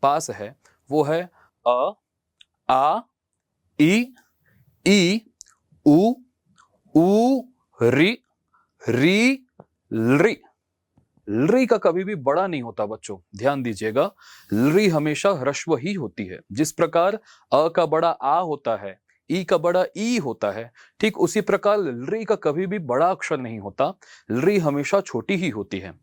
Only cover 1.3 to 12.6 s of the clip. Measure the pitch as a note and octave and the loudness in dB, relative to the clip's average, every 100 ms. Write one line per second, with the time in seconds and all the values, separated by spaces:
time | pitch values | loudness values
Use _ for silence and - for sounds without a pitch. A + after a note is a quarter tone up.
1.3 | _ _ _ - B2 D3 G#3 _ _ _ | _ _ _ -2 0 0 -6 _ _ _
2.3 | _ _ _ _ C3 C#3+ F#3 B3 _ _ | _ _ _ _ 2 2 0 -6 _ _
3.3 | _ _ _ _ _ D3+ G3+ B3 - _ | _ _ _ _ _ 2 2 0 -8 _
4.3 | _ _ _ _ _ - G3+ F3 G#3 - | _ _ _ _ _ 2 4 4 0 -4
5.3 | _ - _ _ _ - D3 G#3 B3+ - | _ -20 _ _ _ 4 6 4 0 -8
6.3 | _ _ _ _ _ _ - E3+ G3+ A#3+ | _ _ _ _ _ _ 2 4 4 4
7.3 | C4+ A#3+ _ _ _ A#2 B2 E3+ A#3 _ | 0 -4 _ _ _ 2 4 2 0 _
8.3 | _ _ _ _ _ - A#2 C#3+ G3 A#3+ | _ _ _ _ _ -4 0 2 4 2
9.3 | C4+ _ _ - _ _ A2 A2+ C3+ D#3 | 0 _ _ -20 _ _ -4 2 4 4
10.3 | - _ _ _ _ _ _ _ _ - | 0 _ _ _ _ _ _ _ _ -8
11.3 | G#2 C#3+ A#3+ B3+ A3 G3 E3+ F#3+ G#3 B2+ | -2 2 2 2 2 2 0 -4 -6 -2
12.3 | C#3+ F#3+ D#3+ | 0 -2 -4